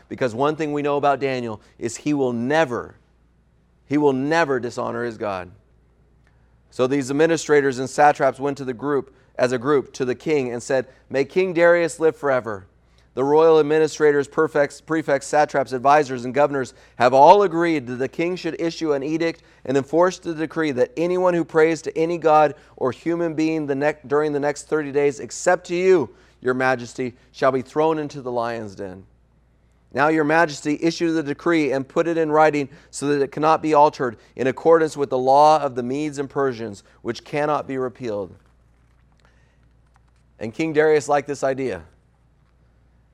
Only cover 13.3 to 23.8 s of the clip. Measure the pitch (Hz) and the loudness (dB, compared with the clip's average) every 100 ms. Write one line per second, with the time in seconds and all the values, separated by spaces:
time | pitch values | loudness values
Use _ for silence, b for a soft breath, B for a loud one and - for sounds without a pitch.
13.3 | 151 165 160 147 156 156 - 151 143 135 | 4 6 6 4 2 0 2 2 2 0
14.3 | - 156 156 143 - - 160 156 139 - | -2 0 0 -2 -4 -6 -4 -2 -2 0
15.3 | 147 151 147 120 127 117 151 135 127 123 | 0 0 0 -2 0 4 4 2 -4 -4
16.3 | 127 147 143 123 - b b 123 135 147 | 0 0 0 -6 -12 b b 2 6 8
17.3 | 202 202 165 170 156 120 123 131 - 170 | 8 4 0 0 -2 -4 -6 -6 -4 -4
18.3 | 180 165 147 165 165 160 143 139 160 165 | -4 -8 -4 -6 -4 -2 -2 -2 -2 -4
19.3 | 160 b b - 135 135 156 180 180 175 | -6 b b -2 -2 0 2 2 0 -10
20.3 | 156 156 165 156 123 123 - 170 180 180 | -8 -6 -4 -2 0 -2 0 -2 0 2
21.3 | 175 160 165 160 156 - - 165 170 156 | 0 0 2 2 2 -4 -2 -2 0 4
22.3 | 156 151 143 b b 127 120 160 170 170 | 4 4 0 b b -4 -4 -4 -2 -4
23.3 | 151 160 160 143 135 | -2 -2 -2 -4 -2